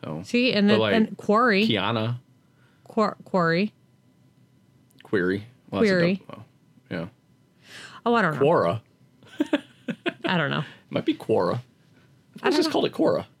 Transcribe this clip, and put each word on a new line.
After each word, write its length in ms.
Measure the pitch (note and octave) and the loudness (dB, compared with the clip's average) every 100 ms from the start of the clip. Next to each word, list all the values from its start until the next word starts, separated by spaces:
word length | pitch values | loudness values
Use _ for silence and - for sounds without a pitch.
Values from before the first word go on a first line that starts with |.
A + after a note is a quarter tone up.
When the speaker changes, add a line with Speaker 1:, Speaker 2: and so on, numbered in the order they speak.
Speaker 1:
So, 180 | - D#2 F#2 | -10 -10 -4
Speaker 2:
See, 260 | A#3+ B3 | 0 0
and 160 | G#3 G3+ | 2 4
Speaker 1:
but, 40 | |
Speaker 2:
then, 60 | G#3+ | 4
Speaker 1:
like, 120 | G#3+ | 4
Speaker 2:
and 240 | G3+ A3 - | 2 0 -2
quarry. 480 | - G#3 B3 G3 A3 | 0 2 4 2 2
Speaker 1:
Kiana. 520 | A3+ G2 A#2 A2 B2 _ _ _ _ _ _ | 0 0 -2 -2 -6 _ _ _ _ _ _
Speaker 2:
Quar-, 320 | - - G#3 - | -8 -2 -2 -2
quarry. 480 | - F#3+ E3 E3 G#3+ _ _ _ _ _ _ _ _ _ _ _ _ _ | -4 0 2 2 -2 _ _ _ _ _ _ _ _ _ _ _ _ _
Speaker 1:
Query. 420 | - G2+ F2+ G2+ G#2+ - - | -4 0 0 -2 -6 -20 -8
Well, 120 | G2+ | 0
that's 100 | G2+ | 2
a 40 | F2+ | 4
Speaker 2:
Query. 200 | E2+ F#3 | 2 0
Speaker 1:
dou-, 100 | - - | -8 -20
oh, 80 | A2+ _ _ - _ | -20 _ _ -20 _
yeah. 160 | F2+ E2 _ _ _ _ _ - - - - - | -10 -10 _ _ _ _ _ -20 -20 -20 -8 -2
Speaker 2:
Oh, 80 | |
I 80 | A#3 | 2
don't 140 | F#3 C#3+ | 0 2
know. 60 | C#3 | 2
Speaker 1:
Quora. 360 | E3 E2+ A2 _ _ _ _ - - | 4 2 -2 _ _ _ _ -20 -8
<laughs> 840 | - C#4+ - _ - - - - - | -4 -4 -6 _ -12 -8 -8 -8 -4
Speaker 2:
I 120 | F3+ | -2
don't 140 | C#3+ | -2
know. 80 | C#3+ | -4
Speaker 1:
It 60 | D#3 - _ | -6 -14 _
might 160 | - - | -6 -4
be 80 | |
Quora. 400 | D4+ - G#2+ F2+ A#2+ | -6 0 0 0 -2
Speaker 2:
I 40 | |
Speaker 1:
Who's 840 | - _ _ _ _ _ _ - | -8 _ _ _ _ _ _ -4
Speaker 2:
don't 100 | - D4+ | 0 0
Speaker 1:
just 120 | D#4+ | 0
Speaker 2:
know. 40 | |
Speaker 1:
called 120 | - - | -2 -4
it 80 | |
Quora? 320 | - - - - _ | 0 0 0 -4 _